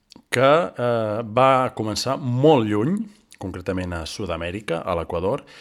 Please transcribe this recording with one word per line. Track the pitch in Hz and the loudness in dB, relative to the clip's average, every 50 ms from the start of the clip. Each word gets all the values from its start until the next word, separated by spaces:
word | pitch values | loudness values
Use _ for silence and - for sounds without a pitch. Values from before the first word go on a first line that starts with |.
| _ _ - - _ _ | _ _ -20 -20 _ _
que, | - 120 131 | 0 2 4
eh, | 135 147 165 180 185 - - 120 120 117 117 110 107 104 110 120 | 6 6 4 2 0 -4 -4 -2 -2 0 0 -2 -2 -4 -4 -6
va | 107 107 127 131 131 135 127 131 117 - | -2 2 4 4 6 6 4 2 0 -2
començar | - 110 110 104 - - 123 135 - | -4 -4 -4 -4 -4 -4 -4 -4 -4
molt | 147 123 120 127 135 156 156 127 110 | -4 -2 0 4 6 6 6 6 4
lluny, | 107 104 104 110 147 196 214 226 202 - _ _ _ - - | 2 0 0 0 0 0 -2 -4 -6 -10 _ _ _ -16 -12
concretament | - 95 87 90 90 - 95 92 90 90 87 | -10 -10 -8 -8 -6 -4 -4 -4 -4 -4 -6
a | 85 78 | -6 -8
Sud-amèrica, | - - - 104 87 82 80 85 87 90 107 117 - 165 - - | -8 -10 -8 -6 -6 -6 -4 -6 -6 -8 -8 -6 -6 -6 -4 -4
a | 95 90 | -2 -2
l'Equador, | 85 82 - 85 85 85 98 131 - - - - - | -4 -4 -4 -4 -4 -2 -2 -2 -4 -6 -10 -20 -20